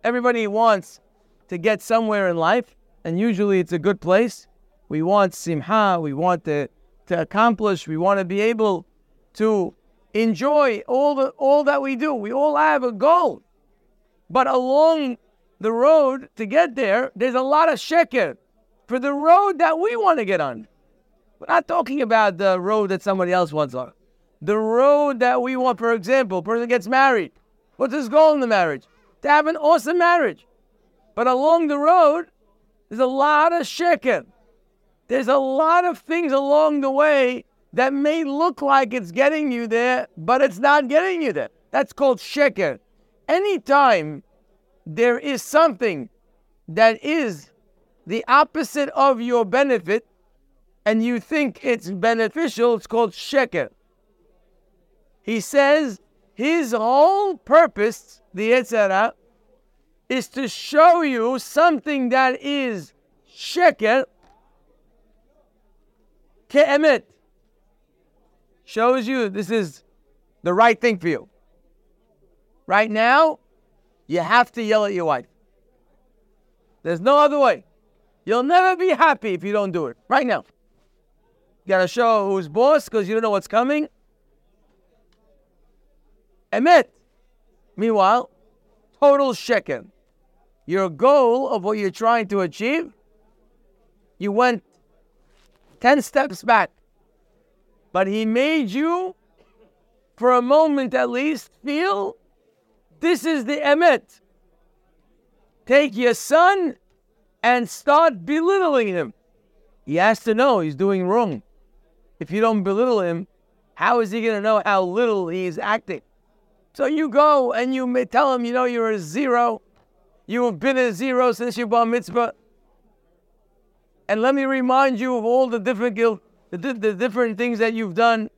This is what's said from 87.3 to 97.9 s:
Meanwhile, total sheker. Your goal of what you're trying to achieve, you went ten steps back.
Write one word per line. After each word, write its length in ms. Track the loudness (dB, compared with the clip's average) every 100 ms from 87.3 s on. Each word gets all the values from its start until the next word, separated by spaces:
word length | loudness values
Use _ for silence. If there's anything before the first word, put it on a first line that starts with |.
| _ _ _ _ -4
Meanwhile, 540 | -2 2 2 2 -2 _ _ _ _ _ _ _
total 340 | 4 4 2
sheker. 540 | -4 -2 -4 -2 -10 -12 _ _ _ _ _ _ _
Your 240 | -6 -4 -4
goal 640 | 0 2 4 2 0 -2
of 140 | -6
what 120 | -4 -4
you're 140 | -6
trying 380 | -2 -2 -2 -2
to 120 | -4
achieve, 540 | -4 -4 -4 -4 -6 _ _ _ _ _ _ _ _ _ _ _ _ _
you 160 | -4
went 320 | 0 0 0 _ _ _ _ _ _ _ _ _ _ _ _
ten 200 | 2 2
steps 420 | 2 -2 -2 -6
back. 280 | 0 0 0 _ _ _ _ _ _ _ _ _ _ _ _